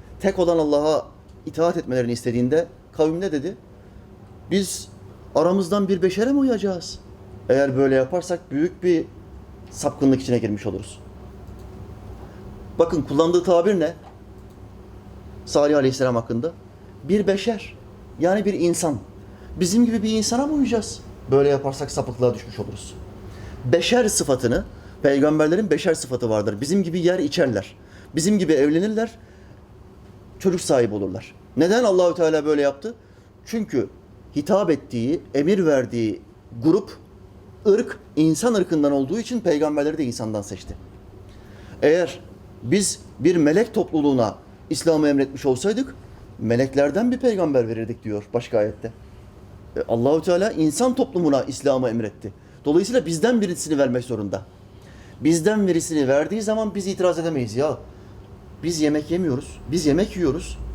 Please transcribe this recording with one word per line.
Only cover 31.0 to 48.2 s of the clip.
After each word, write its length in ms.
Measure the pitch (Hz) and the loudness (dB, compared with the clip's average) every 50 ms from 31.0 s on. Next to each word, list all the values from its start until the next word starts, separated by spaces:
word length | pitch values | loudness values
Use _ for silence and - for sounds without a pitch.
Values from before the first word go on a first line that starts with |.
| 98 92 90 95 - - - - - - - 127 | -4 -4 -6 -8 -12 -14 -20 -20 -20 -8 -2 0
Neden 260 | 160 180 214 240 247 | 2 2 4 2 2
Allahü 320 | 208 185 180 180 175 156 | 2 4 4 4 2 2
Teala 300 | 175 165 156 160 151 143 | 2 2 2 2 2 2
böyle 160 | 151 151 147 | 2 2 2
yaptı? 320 | 143 139 139 - - 220 240 - - - - - - - - - - | 2 0 0 -2 -8 -12 -12 -12 -18 -20 -20 -20 -20 -20 -20 -20 -14
Çünkü 440 | - - 233 208 - - 127 98 - - - - - - - - - - | -8 -6 -6 -6 -2 -2 -2 -2 -2 -6 -16 -20 -20 -20 -20 -18 -10 -6
hitap 340 | 147 143 - 190 196 208 170 | -6 -2 2 2 2 4 2
ettiği, 520 | 151 - - - - 117 113 131 165 - - - - | 0 0 -2 -6 -6 -4 -2 -2 -2 -4 -4 -4 -2
emir 320 | 139 143 170 208 196 180 | 0 2 2 2 2 4
verdiği 560 | 156 143 131 120 107 123 117 113 107 95 - - - - - - - 117 117 117 | 4 2 2 2 0 -2 -2 -2 -2 -2 -4 -10 -18 -20 -20 -20 -18 -10 -2 2
grup, 340 | 160 170 214 196 - - - - - - - - - - - - - - - - 214 | 2 2 2 0 -2 -16 -20 -20 -20 -20 -20 -20 -20 -20 -20 -20 -20 -14 -4 2 4
ırk, 320 | 196 220 - - - - - - - | 4 4 2 -2 -6 -14 -16 -8 0
insan 380 | 147 156 160 156 151 220 247 226 | 2 2 2 2 2 2 2 2
ırkından 380 | 202 175 - 170 151 143 143 | 2 0 0 2 2 2 2
olduğu 280 | 143 139 135 135 185 233 | 2 2 0 0 -2 -4
için 200 | 220 - 247 226 | -4 -4 -4 -2
peygamberleri 580 | - 180 151 147 156 151 151 151 143 151 160 156 | 0 0 2 2 2 0 0 0 0 -2 0 -2
de 60 | 147 | -2
insandan 380 | 120 117 - 117 110 107 104 | -4 -4 -4 -6 -6 -4 -6
seçti. 340 | 101 - 98 90 - - - - - - - - - - - - - - - - - - - - - - - - | -6 -8 -12 -14 -14 -14 -16 -16 -18 -20 -20 -20 -20 -20 -20 -20 -20 -20 -20 -20 -20 -20 -20 -20 -20 -18 -6 0
Eğer 380 | 123 147 160 180 170 160 - - - - - - - - - - - | 2 4 4 4 2 -2 -6 -10 -16 -20 -20 -20 -20 -20 -18 -10 -4
biz 360 | 117 156 208 190 - - - - - - - | 0 0 2 0 0 -4 -8 -12 -18 -8 0
bir 160 | 123 170 180 | 2 2 4
melek 380 | 170 147 147 160 202 240 233 - | 4 4 4 4 4 2 0 0
topluluğuna 600 | 220 170 - - 156 143 147 135 127 113 101 - - - - - - - - | -2 -2 0 0 0 2 2 2 2 2 0 -2 -6 -14 -20 -20 -16 -10 -8
İslam'ı 380 | 156 - - 165 160 151 151 147 | -6 -2 2 2 4 4 4 4
emretmiş 380 | 139 139 135 135 - 127 - | 4 4 2 0 -2 -4 0
olsaydık, 500 | 139 131 123 - 202 220 240 269 - - - - - - - - - - - | 0 0 0 0 -2 0 -2 -2 -6 -8 -18 -20 -20 -20 -20 -20 -20 -12 -6
"Meleklerden 720 | 113 110 120 120 135 131 131 139 143 147 139 196 233 247 | -2 0 2 2 2 2 2 2 2 2 2 0 0 0
bir 80 | 254 254 | 0 2
peygamber 480 | 262 247 220 185 170 156 139 127 113 110 | 2 0 2 2 0 2 2 2 2 0
verirdik." 360 | 117 110 113 107 113 - - | -2 -4 -6 -6 -8 -8 -6
diyor 260 | 107 104 104 | -6 -6 -6